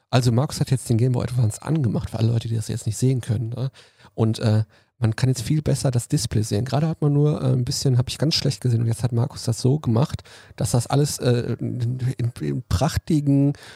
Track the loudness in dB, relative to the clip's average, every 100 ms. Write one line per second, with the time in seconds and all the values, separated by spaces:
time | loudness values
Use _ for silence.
0 | -2 2 4 2 0 -2 -2 -2 0 2
1 | 2 0 -2 0 0 -2 -2 0 0 -2
2 | -4 0 0 0 -2 -4 -4 -6 -4 0
3 | 0 0 -2 -4 -2 -6 -8 -8 -20 _
4 | -14 0 0 2 2 2 0 _ _ -2
5 | -2 0 0 0 0 0 0 0 0 -2
6 | 0 -2 0 -2 0 -2 0 -2 -2 0
7 | 2 4 2 2 0 0 0 -2 2 2
8 | 0 0 0 0 -2 -2 0 2 0 0
9 | -2 0 -2 -4 -4 0 2 2 2 2
10 | 0 -2 -14 -20 -18 -6 0 0 0 0
11 | 0 0 0 0 0 -4 -4 -4 -4 -2
12 | -4 -2 -4 -4 -4 -4 -2 0 0 -2
13 | 0 0 4 4 4 0 -10